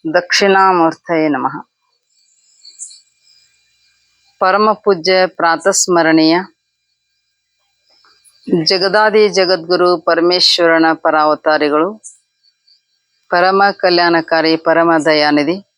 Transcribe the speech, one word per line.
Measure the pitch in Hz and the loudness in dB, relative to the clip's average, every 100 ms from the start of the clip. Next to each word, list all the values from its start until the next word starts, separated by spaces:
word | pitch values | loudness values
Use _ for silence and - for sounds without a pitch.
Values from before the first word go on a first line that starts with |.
| 165 | -2
ದಕ್ಷಿಣಾಮೂರ್ತಯೇ | 175 180 - 202 190 190 180 165 156 - 165 156 | -4 -2 -2 2 4 4 2 0 -2 -6 -2 -2
ನಮಃ. | 135 131 147 - _ _ _ _ _ _ _ _ _ - _ - - _ _ _ _ _ _ _ _ _ _ _ _ _ _ | -2 -4 -8 -18 _ _ _ _ _ _ _ _ _ -20 _ -20 -20 _ _ _ _ _ _ _ _ _ _ _ _ _ _
ಪರಮ | 190 196 214 | -2 0 0
ಪೂಜ್ಯ | 202 208 185 170 185 185 | 0 -2 -2 0 0 -2
ಪ್ರಾತಸ್ಮರಣೀಯ | - 170 165 190 190 - 170 160 160 160 170 190 _ _ _ _ _ _ _ _ _ _ _ _ _ _ _ _ _ _ _ - 180 | -2 -2 0 -2 -2 0 0 2 2 2 0 -4 _ _ _ _ _ _ _ _ _ _ _ _ _ _ _ _ _ _ _ -4 -4
ಜಗದಾದಿ | 156 190 190 208 214 214 208 | -2 -2 0 0 2 2 2
ಜಗದ್ಗುರು | 185 180 185 165 180 180 175 | 0 0 -2 -2 0 0 0
ಪರಮೇಶ್ವರನ | - 165 170 180 - - 170 165 160 | -2 0 0 0 -2 0 0 2 0
ಪರಾವತಾರಿಗಳು, | 156 165 156 151 151 160 151 151 147 175 214 - - _ _ _ _ _ _ _ _ _ _ _ | 0 -2 0 0 0 -2 0 0 -2 -4 -8 -20 -20 _ _ _ _ _ _ _ _ _ _ _
ಪರಮ | 175 185 196 202 196 | 0 2 2 0 0
ಕಲ್ಯಾಣಕಾರಿ, | 185 175 175 170 160 160 160 160 | -2 0 0 0 -2 -2 0 -2
ಪರಮ | 165 160 170 160 | 0 0 2 0
ದಯಾನಿಧಿ | 151 151 147 147 147 190 - | 0 0 0 0 -2 -6 -12